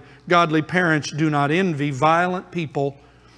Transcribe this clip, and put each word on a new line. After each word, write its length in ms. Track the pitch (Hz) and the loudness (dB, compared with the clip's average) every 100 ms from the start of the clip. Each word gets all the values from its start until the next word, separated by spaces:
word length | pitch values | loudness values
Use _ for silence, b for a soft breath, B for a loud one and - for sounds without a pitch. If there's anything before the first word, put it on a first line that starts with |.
| b b - | b b 0
godly 320 | 175 170 156 | 2 4 0
parents 500 | 151 180 175 156 - | 0 0 2 0 -2
do 180 | 147 156 | -2 0
not 220 | 147 143 | 2 0
envy 400 | 170 190 147 147 | 0 0 -2 -4
violent 580 | 131 156 165 180 180 - | 0 2 2 0 -4 -8
people 460 | 175 151 147 139 - b b b | -8 -6 -4 -4 -6 b b b